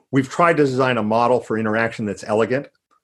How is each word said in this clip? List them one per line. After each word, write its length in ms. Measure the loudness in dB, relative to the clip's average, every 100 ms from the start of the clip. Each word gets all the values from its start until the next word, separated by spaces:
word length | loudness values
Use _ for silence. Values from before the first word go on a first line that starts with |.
| _
we've 160 | -2 -2
tried 280 | 2 2 4
to 60 |
design 320 | 2 2 0 0
a 60 |
model 380 | 0 2 2 0
for 180 | -2 -4
interaction 480 | -2 -2 -2 -4 -8
that's 160 | -8
elegant. 460 | -2 0 0 -2 -6 _ _ _